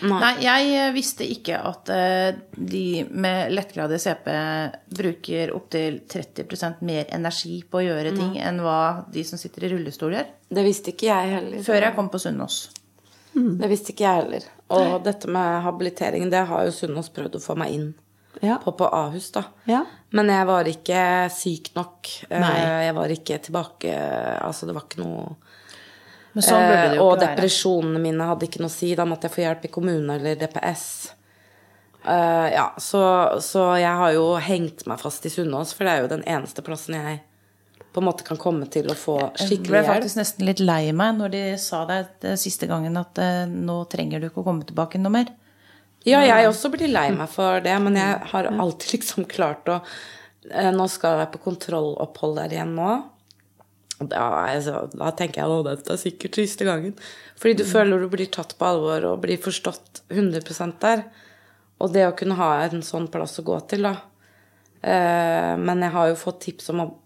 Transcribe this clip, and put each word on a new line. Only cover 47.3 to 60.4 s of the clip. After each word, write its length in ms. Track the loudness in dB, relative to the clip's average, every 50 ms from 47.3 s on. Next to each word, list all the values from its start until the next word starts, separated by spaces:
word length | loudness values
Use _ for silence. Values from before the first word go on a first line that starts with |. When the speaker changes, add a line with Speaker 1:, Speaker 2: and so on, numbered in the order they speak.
| -2 0 2 2 2 2
Speaker 1:
det, 180 | 2 2 2 2
men 140 | 2 4 4
jeg 240 | 4 2 2 0 -2 -4 -4 -2
har 100 | -2 0
Speaker 3:
Ja. 60 | 0
Speaker 1:
alltid 500 | 0 0 0 0 -2 -2 -4 -2 -2 -2
liksom 260 | -4 -4 -4 -4 -4
klart 380 | -4 -2 0 0 0 0 -2 -2 -2
å, 140 | -2 -2 -4 -8 -14 -16 -16 -18 -18 -20 -20 -20 _ _ -16 -6
eh, 220 | -2 2 2 4
nå 180 | 4 4 2 0
skal 300 | 0 0 2 2 2 2
jeg 120 | 0 -2
på 80 | -6 -6 -6
kontrollopphold 880 | -6 -6 -6 -6 -4 -2 -2 0 -2 -2 -4 -6 -6 -6 -4 -4 -2 -2
der 140 | -2 -4 -4 -4 -4
igjen 160 | -4 -4 -4
nå. 280 | -2 0 0 0 0 -2 -8 -16 _ _ _ _ _ _ _ _ _ -20 _ _ _ _ _ -10 -10
Og 80 | -6 -4
da 140 | -2 0 0 0 0 0 0 0
er 60 | -2 -2
jeg 40 | -2
så, 260 | -4 -4 -4 -6 -6 -8 -4
da 140 | -4 -4
tenker 240 | -2 -2 -4 -4 -2
jeg, 100 | -2 -2
«Å, 180 | 0 0 0 0
dette 300 | -2 -4 -6 -4 -6 -6
er 80 | -4
sikkert 340 | -4 -6 -8 -8 -10 -6 -2
siste 300 | -2 -2 -2 -2 -2 -2
gangen.» 300 | -2 -2 -2 -4 -6 -8 -10 -14 -18 -20 -20 -20 -20 -16 0
Fordi 160 | 2 4 4 4
du 60 | 2
Speaker 3:
Mm. 80 | 2
Speaker 1:
føler 280 | 4 4 6 6 4 2
du 80 | 2 0
blir 160 | -2 -2 -4 -4
tatt 260 | -4 -8 -8 -10 -4 0
på 80 | 0
alvor 400 | 2 2 2 2 0 0 0 0 0 0
og 80 | 0
blir 160 | 0 -2 -2 -2
forstått 640 | -2 -4 -6 -4 -4 -6 -6 -6 -14 _ _ -20 -14 _
hundre 300 | 0 0 2 2 0 -2